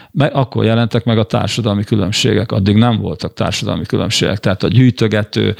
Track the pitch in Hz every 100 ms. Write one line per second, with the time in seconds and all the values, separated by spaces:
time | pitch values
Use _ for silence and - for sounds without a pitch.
0 | - 165 135 - 131 113 107 113 117 117
1 | 120 110 107 113 104 - 107 101 104 107
2 | 92 - - 104 107 113 98 104 120 107
3 | 95 78 - - 87 - 104 85 - 101
4 | 90 - - 104 107 95 95 110 131 -
5 | 110 107 104 113 104